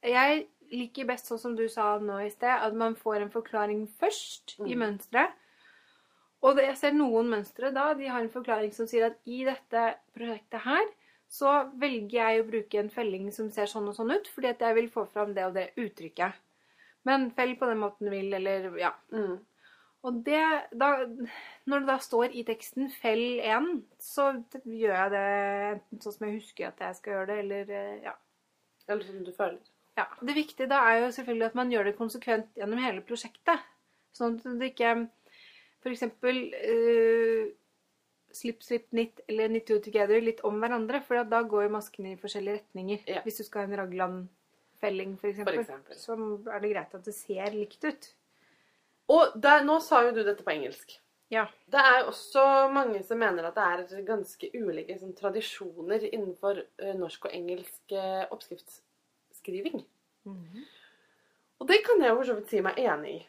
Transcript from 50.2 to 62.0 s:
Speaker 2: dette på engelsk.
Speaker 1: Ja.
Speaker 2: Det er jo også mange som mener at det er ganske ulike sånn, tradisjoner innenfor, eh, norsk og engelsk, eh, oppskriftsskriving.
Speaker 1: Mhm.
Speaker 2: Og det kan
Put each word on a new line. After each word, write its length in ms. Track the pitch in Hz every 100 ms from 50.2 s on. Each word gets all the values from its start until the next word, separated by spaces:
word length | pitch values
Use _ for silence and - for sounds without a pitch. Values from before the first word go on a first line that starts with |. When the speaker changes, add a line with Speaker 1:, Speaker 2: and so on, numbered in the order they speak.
Speaker 2:
dette 180 | 208 202
på 80 | -
engelsk. 480 | 156 127 - - - _ _ _
Speaker 1:
Ja. 160 | 220 214 _ _
Speaker 2:
Det 80 | 277
er 220 | 269 254
jo 60 | -
også 600 | - - 277 269 269 269
mange 300 | 277 254 202
som 140 | 190 233
mener 260 | 220 175
at 100 | 165
det 80 | 190
er 400 | 190 175 180 190
ganske 460 | 190 170 196 - -
ulike 440 | 247 202 160 165 185
sånn, 160 | 190
tradisjoner 960 | 180 202 196 220 - 190 170 170 214 208
innenfor, 540 | 226 196 180 196 190 - -
eh, 160 | 196
norsk 320 | 190 170 - -
og 60 |
engelsk, 600 | 180 175 180 185 - _
eh, 340 | 196 190 190 190
oppskriftsskriving. 1500 | - - 170 - - _ _ _ _ _ - - 185 311 277 - _ _ _
Speaker 1:
Mhm. 400 | 202 196 165 202 302 - _ _ _ _ _ _ _ _
Speaker 2:
Og 80 | 262
det 160 | 403
kan 160 | 427 427